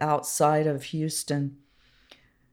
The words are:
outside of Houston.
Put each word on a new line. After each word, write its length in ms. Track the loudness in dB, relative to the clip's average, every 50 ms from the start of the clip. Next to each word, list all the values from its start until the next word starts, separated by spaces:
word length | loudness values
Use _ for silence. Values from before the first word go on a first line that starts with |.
outside 680 | 0 0 0 0 0 -2 0 2 4 4 4 4 2 2
of 160 | 0 -2 -4
Houston. 720 | -6 -4 -4 -4 -4 -4 -6 -4 -4 -2 -2 -2 -4 -6 -10 _ _ _ _ _ _ _ _ _ -20 -20 _ _ _ _ _ _ _